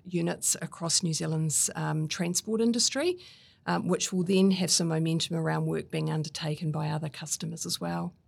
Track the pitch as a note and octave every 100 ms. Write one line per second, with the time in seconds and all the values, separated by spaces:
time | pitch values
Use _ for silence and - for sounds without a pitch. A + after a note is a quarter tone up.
0 | - F3 E3+ E3 - - F3 - E3 -
1 | F3 D#3 D#3+ D#3+ D#3+ - - D#3+ D#3 D#3
2 | D#3 - F3 F3+ - A3 A#3 A#3 - C4
3 | E4+ F4+ - - - _ - F3 F3 F3+
4 | - F#3 F3+ F#3+ G3 F3+ E3 - E3+ D#3+
5 | E3 D#3+ - E3 D#3+ D#3 D#3+ D#3+ D#3 D#3+
6 | D#3 D#3 D#3 - D#3 D#3 D#3+ D#3 D3+ D#3
7 | D#3 - D#3 - E3 E3 F3 - F3 -
8 | - -